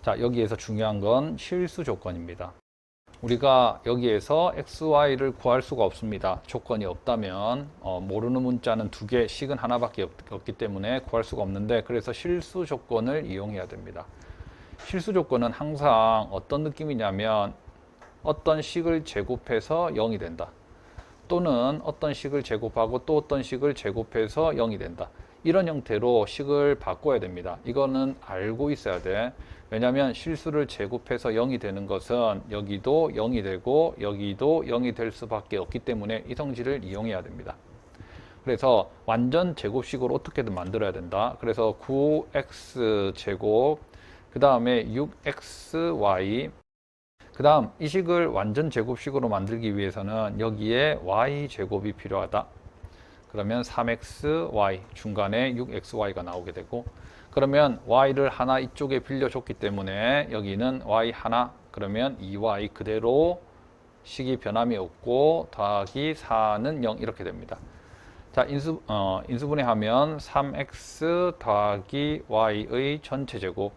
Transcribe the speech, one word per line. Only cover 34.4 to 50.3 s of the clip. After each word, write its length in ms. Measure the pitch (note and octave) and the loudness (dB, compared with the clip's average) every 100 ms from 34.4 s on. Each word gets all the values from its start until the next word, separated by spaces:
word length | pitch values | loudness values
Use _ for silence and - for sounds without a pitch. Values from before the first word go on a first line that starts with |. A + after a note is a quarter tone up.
| C3+ E3 C3 | 2 2 2
영이 260 | A#2+ B2 | -2 -2
될 180 | A2 A2+ | -2 -6
수밖에 460 | - A2+ A2 - G#2 | -6 -6 -6 -4 -6
없기 220 | F2+ B2 | -4 -6
때문에 460 | - A#2 G#2 A2 - | -4 -4 -2 -6 -6
이 60 | |
성질을 500 | B2 D3 A#2+ A#2+ C#3 | -6 -6 -4 -4 -4
이용해야 380 | F#2 G2 A2 G2 | -4 -6 -4 -4
됩니다. 340 | F2+ F2+ F#2+ - - - - - - - - - | -6 -12 -12 -14 -16 -20 -20 -20 -20 -20 -20 -10
그래서 460 | - A#2+ C3+ A#2 F2+ - - | -2 2 6 6 4 -6 -2
완전 500 | A2+ B2 D3+ F3+ D#3+ | 2 4 2 2 -2
제곱식으로 580 | G#2+ A#2 A#2+ C3+ B2 C3+ | -4 -4 -4 -2 0 0
어떻게든 380 | - - A#2 | -2 -4 -4
만들어야 380 | F2+ F2+ G#2+ G#2 | -4 -4 -2 -2
된다. 460 | F#2 F2 F#2+ A#2 B2+ | -2 -4 0 0 -2
그래서 340 | A#2 A2+ A2 G2 | -2 2 2 0
구 460 | - C3+ D3 D3+ - | -2 2 4 2 0
엑스 800 | - - - - B2 A2+ G#2+ G2 F#2+ | -4 -4 -12 -14 0 2 2 0 -2
제곱, 600 | - F#2+ G#2 G#2+ C3+ D#3 - - - - - | -4 -2 4 4 4 2 -6 -20 -20 -20 -12
그 80 | - | 4
다음에 540 | C#3 B2+ A#2 B2 A2+ | 6 6 4 2 2
육 200 | A2 D3+ - | -2 -4 -4
엑스 680 | - C#3 - - - D#3+ E3+ | -8 -8 -12 -18 -8 -2 -2
와이, 580 | D#3+ G2+ F#2+ G2 A2 D#3 - _ _ _ _ _ _ - | 2 4 4 2 -2 -4 -10 _ _ _ _ _ _ -20
그 80 | - | 2
다음 280 | C#3+ D3+ B2+ - | 6 6 4 -4
이 80 | D3+ | -2
식을 380 | F3 E3+ F3 E3 | 0 2 4 4
완전 420 | G2+ G#2 G#2+ D#3 | 2 0 0 0
제곱식으로 640 | B2 A2+ B2 - C3+ B2 | 0 -2 -2 -2 0 0
만들기 440 | G2+ G2 A#2 A2+ G2+ | 0 -2 -2 -2 0
위해서는 600 | G2 F#2 G2 A2 G#2+ | -2 -4 -4 -2 -2